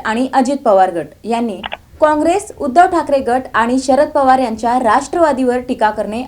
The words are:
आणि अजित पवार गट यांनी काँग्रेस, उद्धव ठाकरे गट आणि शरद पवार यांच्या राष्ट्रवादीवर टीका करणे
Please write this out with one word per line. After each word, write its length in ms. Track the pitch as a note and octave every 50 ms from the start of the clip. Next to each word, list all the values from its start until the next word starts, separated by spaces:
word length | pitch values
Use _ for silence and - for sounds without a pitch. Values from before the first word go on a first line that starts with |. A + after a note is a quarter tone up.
| -
आणि 240 | - A3 A#3 C4 C4 -
अजित 240 | C4 B3+ B3 C#4+
पवार 340 | C#4 - A#3+ G3 F#3+ F#3 F#3 F3
गट 120 | E3+ D3+ - - _ -
यांनी 320 | G#3 A#3 A#3 A#3+ A3+ G3 F3 - - - - - _ - -
काँग्रेस, 520 | D#4 D4+ D4+ D4+ D4+ E4 F4 G#4 G#4 - - -
उद्धव 260 | D4+ C#4+ B3 F4 F4+
ठाकरे 320 | F#4 F4+ E4 D4 D4 C#4 C4+
गट 240 | A#3+ A#3 A#3+ C4 C4 - -
आणि 240 | G#3+ A#3 A#3 B3+ C4
शरद 300 | C4 - A3+ C4 D4+ D4+
पवार 300 | - D4+ C4+ C4 C4 B3+
यांच्या 400 | C4 A3+ A3 A3 - A#3 A#3+ B3+
राष्ट्रवादीवर 800 | B3 A3 G#3+ C4+ C#4 - - F4 E4+ D4+ C#4 A#3 C4 B3 B3 B3
टीका 320 | B3 B3+ B3 B3 A#3 G#3+
करणे 340 | G#3+ A3 G#3 G3+ G#3+ A#3 B3+